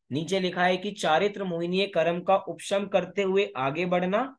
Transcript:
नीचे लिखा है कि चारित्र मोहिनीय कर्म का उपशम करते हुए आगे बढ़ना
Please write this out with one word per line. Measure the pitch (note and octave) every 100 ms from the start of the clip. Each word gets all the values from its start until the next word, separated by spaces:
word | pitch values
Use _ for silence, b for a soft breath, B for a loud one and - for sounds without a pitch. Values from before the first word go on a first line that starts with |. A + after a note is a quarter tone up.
| -
नीचे | C3 E3 F#3+
लिखा | F3+ E3+
है | F3+ F3+
कि | G3+
चारित्र | G3 E3+ D#3+ G3+ G3+
मोहिनीय | F#3+ E3 F3 F#3 G3
कर्म | F3 D#3+ F3
का | F3 F#3+
उपशम | F3+ E3+ - G3 G3
करते | F#3+ F3 G3
हुए | G3 F#3+ G3+ B2+
आगे | C3+ D#3 F3+
बढ़ना | F3+ F3+ G3+ C4+